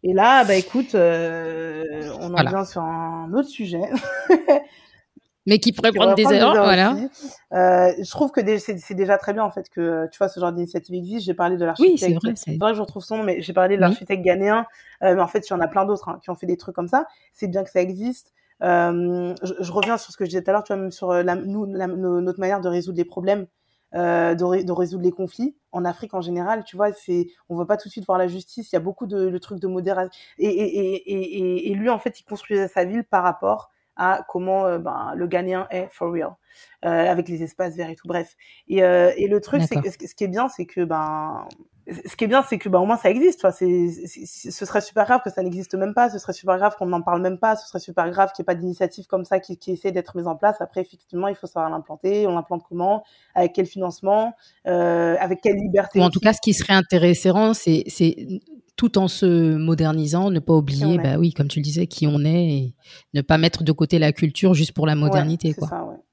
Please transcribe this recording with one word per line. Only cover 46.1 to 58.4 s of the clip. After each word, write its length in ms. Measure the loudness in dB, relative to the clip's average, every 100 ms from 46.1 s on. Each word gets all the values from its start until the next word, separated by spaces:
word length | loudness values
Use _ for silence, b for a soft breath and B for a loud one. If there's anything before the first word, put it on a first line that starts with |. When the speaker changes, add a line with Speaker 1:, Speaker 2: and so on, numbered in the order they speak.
| 0
Speaker 1:
serait 120 | -10
super 240 | -8 -2 2
grave 180 | 2 0
qu'on 60 | -4
n'en 160 | -2
parle 200 | 0 0
même 160 | -2 0
pas, 200 | 0 0
ce 100 | -4
serait 120 | -12
super 300 | -6 -2 -2
grave 220 | 2 0
qu'il 100 | 0
n'y 40 | -4
ait 80 | -4
pas 40 |
d'initiative 480 | -4 -2 -4 -4 -6
comme 180 | -6 -2
ça 160 | -4
qui, 160 | -4 -14
qui 140 | -8
essaie 200 | -6 -4
d'être 240 | -4 -6 -8
mise 100 | -6
en 120 | 0
place. 240 | 0 0
Après, 200 | -6 -6
effectivement, 460 | -8 _ _ -6 -4
il 80 | -6
faut 120 | -8
savoir 220 | -6 -4
l'implanter, 560 | -6 -10 -6 -2 0 0
on 80 | -2
l'implante 280 | -4 -8 -8
comment, 360 | -4 0 0 -4 b b 0
avec 160 | 0
quel 120 | 0 -4
financement, 720 | -4 -8 -4 0 2 0 -6 b b -2
euh, 500 | 0 2 2 0 0
avec 220 | -2 0
quelle 160 | 0 0
liberté 420 | 2 0 2 4
Speaker 2:
Ou 20 |
en 40 | 4
Speaker 1:
aussi. 80 |
Speaker 2:
tout 80 | 4
cas, 100 | 2
ce 80 | 2
qui 120 | 2
serait 200 | 0 4
intéressant, 800 | 4 4 4 6 4 4 4 2
c'est, 300 | 2 2 2 0
c'est 280 | 2 2 2 -8 -12